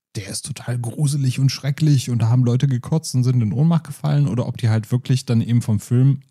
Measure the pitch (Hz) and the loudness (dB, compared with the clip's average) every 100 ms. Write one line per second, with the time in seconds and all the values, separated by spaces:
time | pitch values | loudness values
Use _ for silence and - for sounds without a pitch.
0 | _ 113 98 107 - - - 123 117 110 | _ -14 -10 -10 -10 -10 -8 -6 -6 -2
1 | 147 147 131 120 135 - 135 139 151 139 | -2 0 0 0 0 0 -6 0 2 2
2 | 127 117 113 123 120 123 139 120 - 160 | 2 0 2 2 2 2 2 0 -2 -4
3 | - 127 123 127 107 117 160 165 - - | -2 0 2 2 0 2 2 2 -2 -6
4 | 147 147 143 123 120 120 113 110 107 123 | 0 2 2 0 -4 -2 0 0 0 -2
5 | - 127 - 113 113 120 - 104 - 123 | 0 -2 0 0 2 0 0 -2 0 2
6 | 135 135 - | 4 2 -2